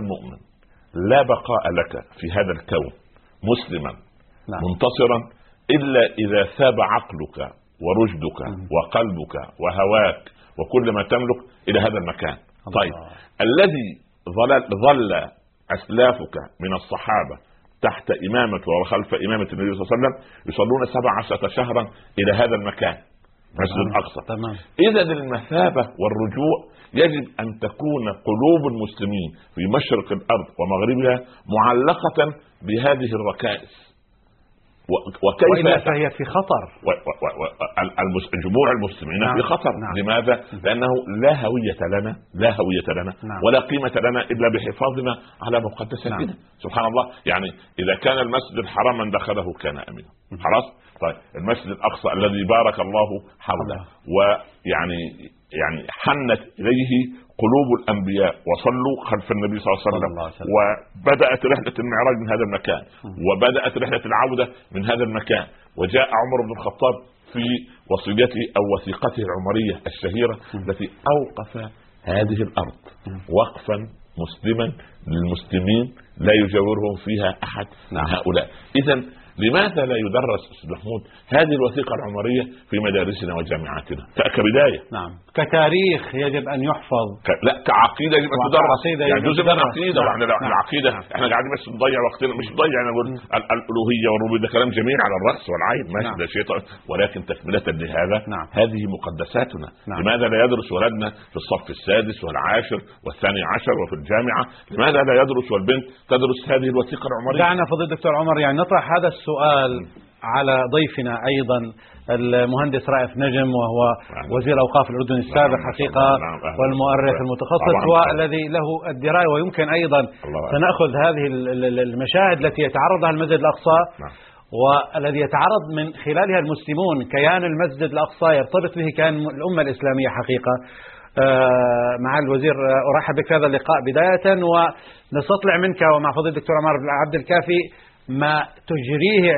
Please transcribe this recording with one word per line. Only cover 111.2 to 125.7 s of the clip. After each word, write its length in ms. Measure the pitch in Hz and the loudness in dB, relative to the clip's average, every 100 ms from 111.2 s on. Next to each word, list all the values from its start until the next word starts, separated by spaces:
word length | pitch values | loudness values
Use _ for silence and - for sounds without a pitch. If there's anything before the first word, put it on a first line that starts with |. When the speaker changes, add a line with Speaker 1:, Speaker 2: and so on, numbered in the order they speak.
| 127 | -2
Speaker 2:
أيضًا 280 | 139 120 123 113 - - - - | 0 0 -2 -2 -12 -20 -12 -4
المهندس 800 | 120 120 123 123 127 147 131 - | -2 2 2 2 2 0 -2 0
رائف 220 | 135 120 120 | 0 0 -2
نجم، 320 | 139 127 131 123 | 0 0 0 0
وهو 220 | 117 117 120 117 - | 0 2 2 0 -6
Speaker 1:
نعم. 180 | - 139 | -8 -2
Speaker 2:
وزير 240 | 127 123 135 | 0 2 4
أوقاف 260 | 127 143 127 | 4 4 2
الأردن 280 | 123 127 127 | 0 -2 -2
السابق 340 | 123 147 143 127 | 0 4 4 2
Speaker 1:
نعم، 120 | 127 | -2
Speaker 2:
حقيقة، 320 | - 143 135 135 139 | -4 -2 4 4 4
Speaker 1:
نعم، 200 | 82 80 | 0 -6
أهلًا. 120 | 80 - | -6 0
Speaker 2:
والمؤرخ 520 | 135 135 139 139 139 | 0 2 2 2 2
Speaker 1:
طبعًا. 100 | 131 | 0
Speaker 2:
المتخصص، 480 | 127 127 127 170 180 | -2 -4 0 2 4
Speaker 1:
طبعًا. 120 | 170 160 | 4 6
Speaker 2:
والذي 560 | 165 156 156 160 156 151 | 6 4 2 0 -2 -2
له 180 | 165 151 160 165 | -2 -2 -4 -6
الدراية، 380 | 127 151 180 170 | -4 2 4 4
ويمكن 340 | 147 180 - 151 | 2 0 0 0
أيضًا 320 | 165 160 143 | 0 2 2
Speaker 1:
الله 400 | 123 - - 78 123 | 2 -4 -8 -6 -2
أكبر. 120 | 143 | 2
Speaker 2:
سنأخذ 320 | 175 175 156 135 165 | 2 4 2 2 2
هذه 200 | 151 143 | 2 -2
ال-، 220 | 131 127 | -2 -4
ال-، 160 | 127 | -2
ال-، 160 | 127 123 | 0 0
المشاهد 640 | 123 117 131 180 196 165 | -2 -2 0 2 2 2
التي 180 | 147 147 | 0 0
يتعرض 380 | 139 135 156 185 | 0 2 2 2
لها 80 | 165 | 2
المسجد 280 | 156 156 156 | 0 2 2
الأقصى، 340 | 151 - 165 160 170 - | 2 2 4 4 2 -4
Speaker 1:
نعم. 100 | 71 - - - _ 110 | -16 -16 -20 -20 _ 2
Speaker 2:
والذي 580 | 135 143 - 156 143 143 | 4 4 2 -2 -2 0
يتعرض 440 | 143 147 175 214 156 | 0 2 2 2 -2